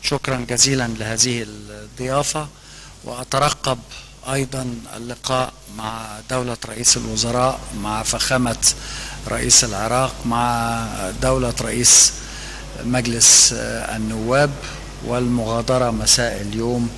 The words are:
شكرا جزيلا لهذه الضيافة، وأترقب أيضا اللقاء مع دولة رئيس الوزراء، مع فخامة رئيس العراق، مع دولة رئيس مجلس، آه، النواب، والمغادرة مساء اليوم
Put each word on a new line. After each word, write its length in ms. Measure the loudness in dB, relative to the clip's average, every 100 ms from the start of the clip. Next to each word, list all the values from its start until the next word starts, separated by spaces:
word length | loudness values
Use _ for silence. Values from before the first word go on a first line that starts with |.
شكرا 440 | -2 -2 -2 -4 -2
جزيلا 380 | 0 2 2 0
لهذه 580 | -4 -4 0 0 0 -4
الضيافة، 1000 | -12 -14 -16 -16 -8 -2 0 0 -2 -6 -14 -20 -20 -20 -16
وأترقب 760 | -12 -10 -2 2 2 0 -2 -2 -4 -18 -18 -16 -6
أيضا 420 | -2 -2 -4 -6 -8 -10 -12
اللقاء 560 | -12 -8 -2 0 0 -6 -16 -8
مع 420 | -8 -8 -10 -12 -4
دولة 280 | -4 -2 -6 -8
رئيس 320 | -2 2 2
الوزراء، 600 | 0 -2 0 4 4 2 -6 -6
مع 260 | -4 -2
فخامة 720 | -2 -2 2 2 2 2 0 0 -6 -10 -10 -10 -4
رئيس 360 | -2 4 4
العراق، 520 | 4 0 2 2 2 0 -2
مع 600 | 2 2 2 0 -2 -4 -4 -6 0
دولة 320 | 2 2 2 -2
رئيس 520 | -2 2 6 6 6 2 -12 -12 -12 -12 -14 -8
مجلس، 680 | -2 0 0 2 6 6 6
آه، 420 | 2 -4 -4 -4 -4
النواب، 540 | -2 -2 2 4 4 2 -8 -10 -12 -10 -4
والمغادرة 840 | 0 0 0 0 -2 2 2 4
مساء 500 | 2 2 4 2 -2
اليوم 480 | -4 -2 0 0 -2